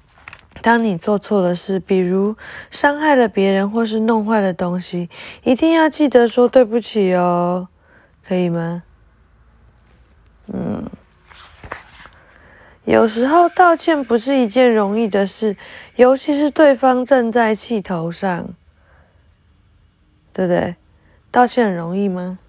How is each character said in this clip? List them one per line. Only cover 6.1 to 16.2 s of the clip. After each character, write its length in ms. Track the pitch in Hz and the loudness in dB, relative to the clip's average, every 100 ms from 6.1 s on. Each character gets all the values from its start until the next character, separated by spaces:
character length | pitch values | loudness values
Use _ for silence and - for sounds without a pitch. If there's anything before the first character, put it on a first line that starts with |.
| 240 240 | 4 4
说 220 | 247 240 | 2 2
对 160 | 262 | 2
不 160 | 226 233 | 0 -2
起 320 | 208 220 190 | -4 -2 0
哦， 560 | 180 175 175 175 180 185 _ _ _ _ _ - | 2 0 0 -2 -4 -8 _ _ _ _ _ -6
可 80 | |
以 140 | 185 180 | -2 -2
吗？” 340 | 170 165 175 - _ _ _ _ _ _ _ _ _ _ _ _ _ _ _ - | -2 -4 -8 -12 _ _ _ _ _ _ _ _ _ _ _ _ _ _ _ -12
嗯。 400 | 196 - - - - _ _ _ - - - - - - - - - _ _ - - - _ | -8 -6 -8 -10 -14 _ _ _ -20 -20 -20 -18 -16 -18 -20 -20 -20 _ _ -20 -20 -20 _
有 220 | - 220 226 | 0 2 2
时 200 | 220 262 | 0 2
候 240 | 330 349 | 2 2
道 260 | - 359 330 | 4 4 4
歉 260 | - 311 | 0 -2
不 140 | 254 233 | 0 -2
是 180 | 233 | 0
一 140 | 277 233 | 0 0
件 260 | 247 254 | 2 4
容 240 | 220 202 208 | 4 0 -2
易 80 | 226 | -2
的 200 | 196 196 | -2 -2
事， 280 | - 214 190 - - - - | -4 -4 -6 -10 -20 -10 2
尤 200 | 247 | 4
其 180 | 269 | 4